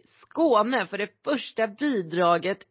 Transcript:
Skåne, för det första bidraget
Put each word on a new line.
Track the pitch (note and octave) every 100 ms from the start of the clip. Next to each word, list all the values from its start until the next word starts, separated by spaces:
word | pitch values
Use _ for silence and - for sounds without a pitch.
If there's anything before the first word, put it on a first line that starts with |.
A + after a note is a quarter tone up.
| -
Skåne, | _ - - D#4+ A3 G#3+ B3+ F#3
för | G3+
det | G3+ _
första | - C#4 - - A3
bidraget | G3+ D4 A#3+ E3 E3+ F3 E3+ E3+ G3 _